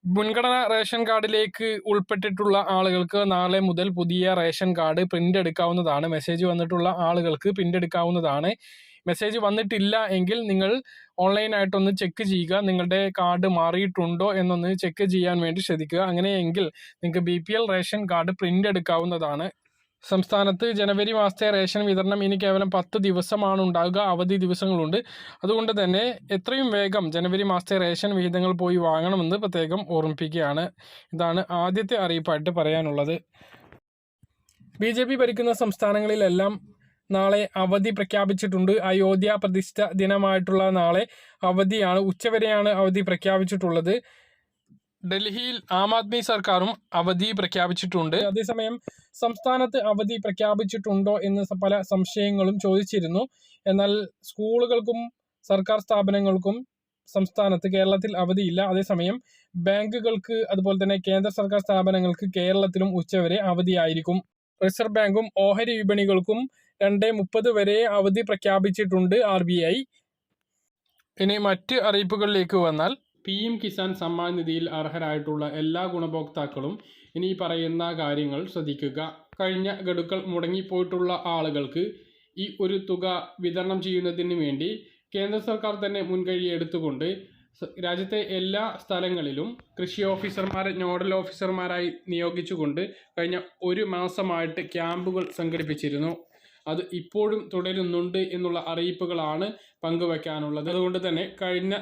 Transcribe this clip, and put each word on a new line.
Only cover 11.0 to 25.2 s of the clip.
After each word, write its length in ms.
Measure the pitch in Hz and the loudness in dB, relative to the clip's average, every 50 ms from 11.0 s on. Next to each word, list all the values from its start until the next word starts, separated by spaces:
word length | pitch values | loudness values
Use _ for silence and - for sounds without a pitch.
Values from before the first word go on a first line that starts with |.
| - _ _ - | -20 _ _ 0
ഓൺലൈനായിട്ടൊന്ന് 760 | 180 190 202 208 214 214 220 202 196 190 185 196 190 196 196 | 2 2 2 2 0 0 0 0 0 2 2 2 2 2 2
ചെക്ക് 280 | 190 202 180 165 - 220 | 0 -2 -4 -4 -4 -2
ചെയ്യുക, 300 | 196 190 185 175 160 185 196 | 0 0 0 0 2 0 0
നിങ്ങളുടെ 400 | 208 196 185 180 180 175 185 190 196 196 | 2 2 0 0 0 2 2 2 0 0
കാർഡ് 380 | 190 - 180 175 175 180 185 190 | 0 0 2 2 2 2 2 2
മാറിയിട്ടുണ്ടോ 800 | 185 170 165 170 165 185 202 196 180 - 175 170 170 170 190 208 202 | 2 4 2 2 2 2 0 0 0 0 0 0 0 0 0 2 2
എന്നൊന്ന് 400 | 190 185 180 180 175 170 180 190 185 | 2 2 2 0 0 0 -2 -2 0
ചെക്ക് 280 | - 180 165 - 202 | -2 -4 -2 0 0
ചെയ്യാൻ 300 | 190 185 185 180 180 180 175 | 2 2 2 2 2 2 2
വേണ്ടി 200 | 170 165 165 185 | 0 0 -2 -4
ശ്രദ്ധിക്കുക. 420 | 185 - 175 160 156 147 165 175 190 | -2 -2 -2 -2 -2 -2 0 0 0
അങ്ങനെയെങ്കിൽ 640 | 185 175 175 180 196 202 190 175 165 170 196 190 156 - - - - - | 0 0 0 0 0 0 0 0 0 0 0 -2 -2 -4 -10 -20 -20 -16
നിങ്ങൾക്ക് 300 | _ - 170 160 185 175 | _ -6 -2 -2 0 0
ബി 100 | 170 175 175 | 0 -2 -2
പി 160 | 165 - 214 | -2 -2 -2
എൽ 120 | 220 233 214 | -2 0 0
റേഷൻ 340 | 190 185 180 - - 214 208 | 0 0 -2 -2 -4 -4 -2
കാർഡ് 280 | 185 180 170 165 175 190 | 0 0 0 0 0 -2
പ്രിന്റ് 340 | - 196 175 175 185 196 214 | -2 0 2 2 2 2 2
എടുക്കാവുന്നതാണ്. 800 | 196 185 170 - 170 165 165 180 175 165 160 147 147 143 165 190 - _ _ _ _ _ _ _ _ _ _ | 0 0 0 0 0 0 2 0 -2 -2 -2 -2 -2 -4 -6 -8 -10 _ _ _ _ _ _ _ _ _ _
സംസ്ഥാനത്ത് 640 | - 202 190 185 - - 202 202 196 190 180 233 233 226 | 0 0 0 2 2 2 2 2 2 0 0 0 -2 0
ജനുവരി 400 | 202 208 196 202 196 208 214 226 | 0 2 2 2 2 0 0 2
മാസത്തെ 340 | 220 208 196 190 - 220 214 | 2 2 2 2 2 0 2
റേഷൻ 320 | 208 196 190 185 - 214 208 | 2 2 0 0 0 0 2
വിതരണം 360 | 208 190 185 190 190 202 208 202 | 2 2 2 2 0 0 2 2
ഇനി 140 | 196 202 | 0 0
കേവലം 320 | 190 196 196 190 190 196 190 | 2 2 2 2 2 2 2
പത്ത് 280 | 185 185 175 _ - 220 | 0 0 -2 _ -2 0
ദിവസമാണ് 640 | 196 196 185 180 180 - 214 208 208 196 190 190 190 | 2 2 2 2 0 0 0 0 2 2 2 2 2
ഉണ്ടാകുക, 380 | 185 175 170 170 180 185 196 | 2 2 2 2 2 2 2
അവധി 360 | 208 196 180 170 180 180 196 | 2 2 2 2 2 0 2
ദിവസങ്ങളുണ്ട്. 640 | 196 185 180 180 175 202 190 190 170 160 156 170 208 - - - - | 2 2 0 0 0 0 0 0 0 0 0 0 -2 -2 -4 -16 -20